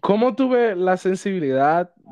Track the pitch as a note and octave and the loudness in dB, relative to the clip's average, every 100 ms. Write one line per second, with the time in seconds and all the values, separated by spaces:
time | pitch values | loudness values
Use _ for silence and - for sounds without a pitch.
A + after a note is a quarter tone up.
0 | - G#3 B3 A3 C4 B3 A#3 F3+ F#3 F#3 | -2 0 0 0 0 2 0 0 0 0
1 | F#3+ F#3 G#3 F#3 C#3+ C3 C#3+ E3+ F3+ _ | -2 -4 -4 -4 -2 2 2 2 -2 _
2 | - | -14